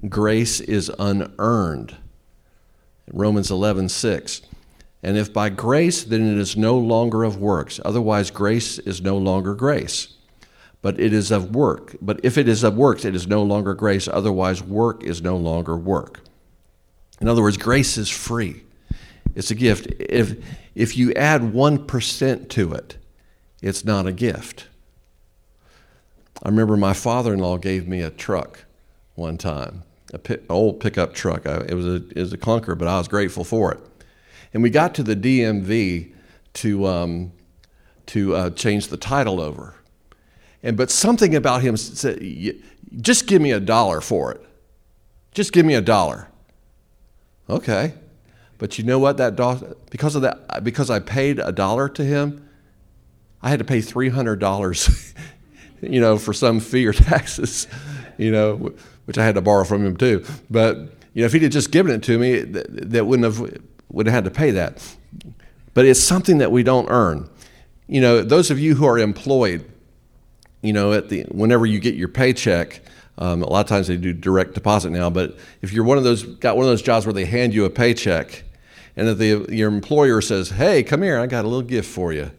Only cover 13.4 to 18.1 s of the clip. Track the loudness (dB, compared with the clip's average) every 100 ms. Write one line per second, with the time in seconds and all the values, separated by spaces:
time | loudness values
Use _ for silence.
13.4 | 0 0 -2 -2 0 0 0 -2 0 0
14.4 | 0 -2 -4 0 0 -2 -8 -6 -4 -2
15.4 | -2 -2 -2 -6 -2 -2 -2 -18 -20 _
16.4 | _ _ _ _ _ _ _ _ 0 4
17.4 | 4 2 0 2 0 -2 -6